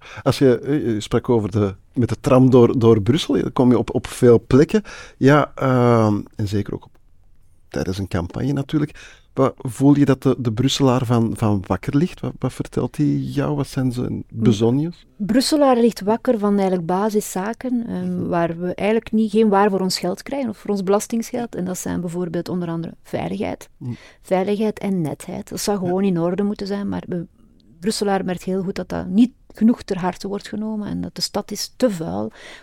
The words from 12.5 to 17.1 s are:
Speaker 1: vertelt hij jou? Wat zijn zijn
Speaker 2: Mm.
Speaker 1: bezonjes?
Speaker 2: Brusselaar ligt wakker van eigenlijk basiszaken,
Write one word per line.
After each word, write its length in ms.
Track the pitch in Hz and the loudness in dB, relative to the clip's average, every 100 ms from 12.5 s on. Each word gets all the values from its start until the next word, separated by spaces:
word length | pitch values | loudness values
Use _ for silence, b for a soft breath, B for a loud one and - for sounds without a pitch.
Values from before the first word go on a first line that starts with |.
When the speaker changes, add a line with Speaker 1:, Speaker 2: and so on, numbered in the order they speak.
Speaker 1:
vertelt 440 | - - - 127 - | -6 -6 -4 -4 -2
hij 80 | 147 | 0
jou? 500 | 143 131 135 143 147 | 0 -4 -4 -2 -4
Wat 120 | 139 | -4
zijn 240 | 135 131 | -2 -2
zijn 220 | 123 120 | -2 -6
Speaker 2:
Mm. 100 | - - 113 | -6 -8 0
Speaker 1:
bezonjes? 640 | 110 104 113 135 165 - _ - | 2 4 2 2 -2 -8 _ -8
Speaker 2:
Brusselaar 600 | 196 240 - 302 277 240 | 0 0 2 4 4 4
ligt 240 | 233 - | 2 2
wakker 380 | 196 226 262 226 | -2 0 0 0
van 140 | 202 202 | 2 2
eigenlijk 280 | 190 185 165 | 2 0 0
basiszaken, 1000 | 185 214 | -2 0